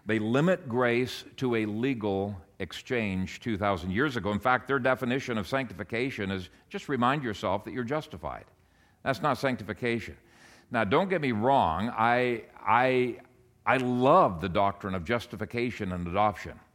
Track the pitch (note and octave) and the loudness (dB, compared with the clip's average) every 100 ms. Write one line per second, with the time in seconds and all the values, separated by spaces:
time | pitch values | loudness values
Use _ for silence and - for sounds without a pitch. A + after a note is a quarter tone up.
0 | - A2 G#2+ C3 E3+ F3+ C3 A#2+ B2 A#2+ | -2 0 2 2 4 2 0 0 2 2
1 | B2 - - - B2+ A2+ G#2+ G#2+ C3+ A#2+ | 0 -6 -12 -4 0 0 0 -2 -2 0
2 | G#2 G2 G2+ F#2+ - - F#2+ - - B2 | -2 0 -2 -6 -12 -10 -10 -10 -4 -2
3 | G#2 F#2+ F#2 - B2 G2 G2+ F#2 F#2 G2 | -2 -2 -4 -6 -6 0 0 0 -2 0
4 | D3+ A#2 G2 G2+ B2+ B2+ - C#3 C3 B2+ | 0 -2 -2 0 2 0 2 0 2 0
5 | A#2+ C3 B2+ A2 F2+ C3+ A#2+ F2 G2 A#2 | 0 -2 -2 -4 -2 -2 -4 -8 -6 -4
6 | C3 G#2+ G2 F#2+ F2+ - - G3 - C3 | -4 -4 -4 -4 -8 -16 -14 -12 -4 0
7 | B2 D3 B2 G#2 G#2 G2+ G#2 A#2 A#2+ D#3 | 2 0 -2 -4 -2 -2 -4 -6 -4 -4
8 | - E2+ D2+ A1 - _ _ _ _ _ | -6 -10 -10 -10 -16 _ _ _ _ _
9 | C3 B2+ D3+ B2 C3+ A#2 G2 G#2 A#2+ A#2 | -4 0 0 0 -2 -2 -6 -4 -2 -2
10 | - - _ - - - - A#2+ G#2 C#3+ | -6 -16 _ -20 -20 -20 -4 0 4 2
11 | F#3+ F#3 C3+ G#2+ B2 C3+ F2+ - A#2 A2+ | 2 0 0 2 4 4 4 2 -2 2
12 | A#2 A#2+ B2 A#2 - - G2+ A#2 C3 B2+ | 2 4 2 -2 -6 -6 2 4 4 2
13 | B2 - - _ _ _ - C3 B2 B2 | 2 -2 -14 _ _ _ 0 2 2 4
14 | C3 F3+ C#3 E2+ F#2 G2+ G2 - G2+ F#2 | 6 6 6 2 -2 2 2 0 -4 -4
15 | E2 A#2 - G#2+ G#2 A#2+ B2 - F#2+ F2+ | -2 -2 -4 -10 -6 -4 -4 -4 -6 -4
16 | F2 F#2+ G#2+ G2 D#2+ - - | -2 2 2 0 -10 -14 -18